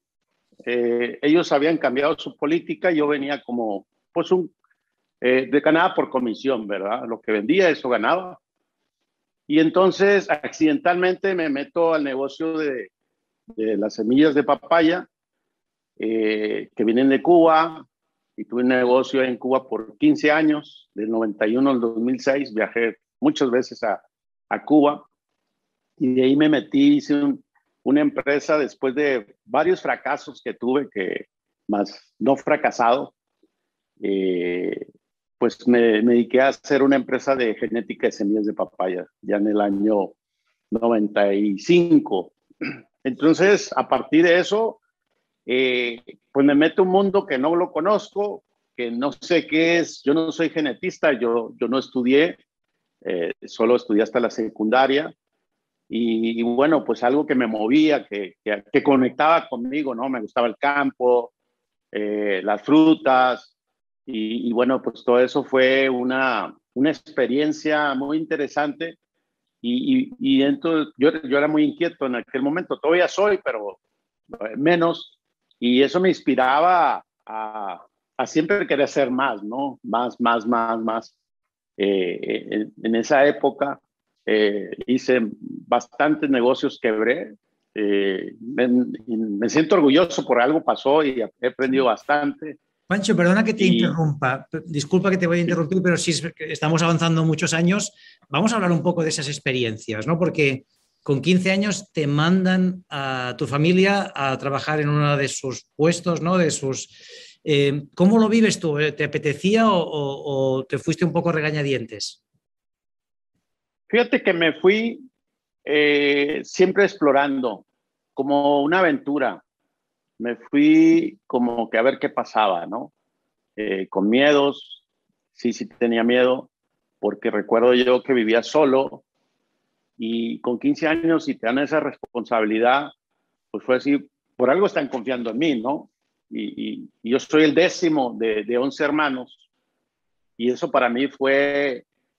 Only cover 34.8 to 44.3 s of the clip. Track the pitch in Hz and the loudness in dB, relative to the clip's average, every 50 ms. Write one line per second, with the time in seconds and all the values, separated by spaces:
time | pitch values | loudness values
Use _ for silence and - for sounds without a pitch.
34.8 | - - _ _ _ _ _ _ _ _ _ - 120 113 - - - 123 120 117 | -12 -16 _ _ _ _ _ _ _ _ _ -2 -2 -2 -2 -2 0 2 4 4
35.8 | 117 117 107 107 113 120 120 120 113 117 - 127 135 139 - - - - 143 131 | 4 4 4 4 4 4 4 2 2 2 2 2 2 2 0 -2 -2 0 2 2
36.8 | 135 139 139 131 - - 127 120 - 139 135 131 120 110 101 - 120 107 110 117 | 4 4 2 2 0 -2 -6 -4 -2 -2 0 0 0 -2 -2 -4 -6 -4 -4 -6
37.8 | 104 - 104 - 127 107 - - 104 101 107 107 101 107 104 - 95 - _ - | -6 -8 -8 -2 -2 -4 -2 -2 -2 -2 0 0 -2 -4 -4 -6 -8 -8 _ -6
38.8 | 92 92 90 90 90 _ _ _ - 101 101 101 104 107 104 104 101 101 98 98 | -4 -4 -4 -6 -8 _ _ _ -6 -4 -2 -2 0 0 0 0 0 0 -2 0
39.8 | 104 110 107 101 92 - - _ _ _ _ _ _ _ _ _ _ - 107 113 | 0 0 0 0 -2 -4 -8 _ _ _ _ _ _ _ _ _ _ -6 -4 -2
40.8 | 117 117 117 107 107 104 - 107 101 101 98 101 104 104 98 95 - - 175 175 | 0 2 2 2 0 0 0 0 2 2 2 0 0 -2 -2 -4 0 2 4 4
41.8 | 170 170 160 135 - - 101 92 87 - _ _ _ _ _ - - - - 123 | 4 4 4 2 4 2 -4 -4 -4 -8 _ _ _ _ _ -10 -10 -10 -10 -12
42.8 | - _ _ _ - 131 120 - 139 160 156 156 180 202 202 - - - - 131 | -18 _ _ _ -8 -8 -4 2 2 2 4 4 4 4 4 2 0 -4 -4 -4
43.8 | 120 - 139 120 - - 151 160 175 175 | 0 0 0 -2 0 2 2 4 4 6